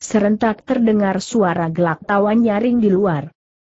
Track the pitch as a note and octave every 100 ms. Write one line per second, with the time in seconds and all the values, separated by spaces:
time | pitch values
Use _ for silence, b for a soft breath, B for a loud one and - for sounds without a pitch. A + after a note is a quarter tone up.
0 | - A3 G3+ G#3+ A3+ G#3 - C4 A3+ G#3+
1 | G3 F#3 - A#3+ F#3 E3+ E3 D#3+ E3+ D#3+
2 | - G3+ G#3 A3+ A#3 G3+ B3 A#3+ G#3+ F#3
3 | G3+ D3+ E3 - _ _